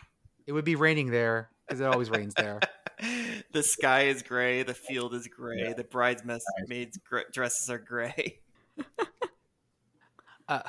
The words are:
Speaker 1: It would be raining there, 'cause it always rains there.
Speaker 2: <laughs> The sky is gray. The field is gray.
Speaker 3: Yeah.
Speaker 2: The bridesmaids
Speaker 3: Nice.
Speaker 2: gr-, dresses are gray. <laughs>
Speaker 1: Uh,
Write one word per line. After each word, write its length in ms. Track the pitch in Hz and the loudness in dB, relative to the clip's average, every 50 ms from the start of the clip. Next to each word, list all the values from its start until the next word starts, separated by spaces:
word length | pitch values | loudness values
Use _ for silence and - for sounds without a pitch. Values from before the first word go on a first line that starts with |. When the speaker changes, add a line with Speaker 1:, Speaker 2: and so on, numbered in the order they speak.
| - _ _ _ _ - _ _ - | -20 _ _ _ _ -20 _ _ -8
Speaker 1:
It 60 | - | -2
would 140 | 143 156 147 | -2 0 2
be 100 | 170 165 | 2 4
raining 340 | 143 156 160 160 151 135 123 | 6 6 6 6 4 2 2
there, 380 | 117 120 117 117 113 113 113 - _ _ - - | 4 4 4 4 2 2 0 -4 _ _ -10 -8
'cause 100 | 131 127 | -4 0
it 60 | 135 | 2
always 220 | 135 131 123 123 110 | 2 4 2 2 2
rains 240 | 110 107 104 104 - | 0 -2 -2 0 0
there. 240 | - 107 104 104 107 190 | 0 0 0 0 -2 -2
Speaker 2:
<laughs> 40 | - - - - - - - 214 233 247 240 233 233 226 214 - _ | -2 -2 -10 -14 -12 -10 -6 -4 -4 -4 -4 -4 -6 -6 -8 -8 _
The 120 | - 156 147 | 0 2 2
sky 400 | - - - 143 131 131 135 139 | 2 2 4 4 6 6 6 6
is 180 | 139 139 123 120 | 4 2 0 -2
gray. 400 | - 123 123 123 123 127 127 131 | -4 0 2 2 2 2 0 0
The 100 | 123 123 | -2 -6
field 400 | - - - 135 123 120 120 120 | -8 -8 -6 -4 -2 -2 -2 -4
is 140 | 123 117 | -6 -8
gray. 380 | 117 - - 123 120 117 113 113 | -10 -14 -12 -10 -8 -6 -4 -4
Speaker 3:
Yeah. 60 | 117 117 | -4 -4
Speaker 2:
The 100 | 123 120 | -6 -8
bridesmaids 640 | - - 127 120 123 123 117 110 120 117 117 - - 98 95 95 120 | -4 0 2 2 2 2 0 -4 -6 -6 -4 -4 -6 -6 -6 -6 -6
Speaker 3:
Nice. 280 | 123 123 123 113 - 98 _ | -6 -6 -6 -8 -10 -16 _
Speaker 2:
gr-, 220 | - 123 117 - - - | -4 -4 -4 -4 -4 -4
dresses 360 | 131 127 120 - - - 127 | -2 -2 0 0 -2 -2 -4
are 80 | 123 113 | -4 -6
gray. 600 | 104 - 120 117 117 120 - - - - - - - _ _ _ _ _ - | -6 -6 -4 -4 -4 -4 -4 -4 -4 -4 -6 -10 -20 _ _ _ _ _ -12
<laughs> 120 | - 269 - - - 415 - _ - 494 - _ _ _ _ _ _ _ _ _ _ _ _ _ _ _ _ _ - _ _ - _ - - | -12 -12 -10 -6 -6 -6 -6 _ -8 -8 -8 _ _ _ _ _ _ _ _ _ _ _ _ _ _ _ _ _ -20 _ _ -20 _ -4 -4
Speaker 1:
Uh, 100 | 147 131 - | -4 -2 -4